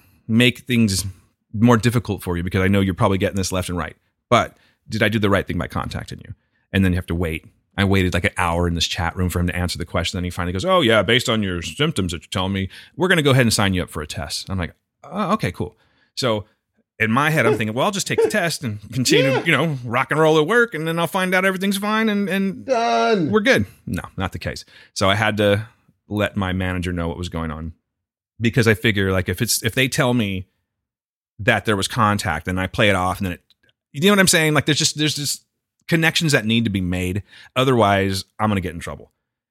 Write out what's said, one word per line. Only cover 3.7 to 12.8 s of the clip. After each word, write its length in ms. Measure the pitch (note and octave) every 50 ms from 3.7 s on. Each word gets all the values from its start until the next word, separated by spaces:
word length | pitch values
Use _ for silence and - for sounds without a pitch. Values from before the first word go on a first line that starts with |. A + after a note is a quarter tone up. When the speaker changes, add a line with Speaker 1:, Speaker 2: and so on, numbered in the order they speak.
| F2+
Speaker 1:
right. 200 | F2 D2+ - - _ _ _ _ _ _ -
But 280 | A#2+ A2 E2+ - - _ _ _ _ _ _ -
did 140 | A2 G#2+
I 60 | A2+ G#2+
do 100 | G#2+ A2+
the 120 | G#2 G2
right 160 | G2 F#2 -
thing 120 | - F2+ F2
by 100 | C2+ -
contacting 520 | - - - - - - - - - - -
you?" 100 | - - - _ _ _ _ _ _
And 120 | - G2 F#2+
then 80 | F#2
you 40 | F2+
have 100 | F2+ -
to 80 | - E2+
wait. 320 | E2+ F2+ D#2+ D#2+ D#2+ - - _ _ _ _ _
I 80 | - G2+
waited, 280 | G2 G2 F#2+ F#2 F2+ F2
like, 100 | F2 F#2
an 80 | F#2+ -
hour 300 | - F#2 F2 E2+ E2+ F2 F2
in 60 | E2+
this 120 | E2+ -
chat 300 | - - - E2+ E2+ -
room 140 | F#2+ F2+ F2+
for 80 | - F2+
him 60 | F2 F2
to 80 | -
answer 220 | F2+ F2+ E2+ - -
the 80 | -
question. 300 | - - F2 E2+ - -
Then 80 | F#2 F2+
he 60 | F2+
finally 220 | - - F2 F2+
goes, 120 | F2+ F#2+ F2
"Oh, 160 | F#3 F#3+ F3+
yeah, 220 | C#3+ A2 A2+ G#2+
based 260 | G2 E2 A#2 - - C3
on 140 | A#2 A2
your 200 | G2+ F#2+ F2 E2+
symptoms 500 | D#2+ E2 D#2 - D3 E3 - - F#2+ E2+
that 100 | F2 -
you're 60 | - -
telling 220 | - G2+ F#2 F#2+
me, 160 | G2 F#2+ F#2+ F#2+ - -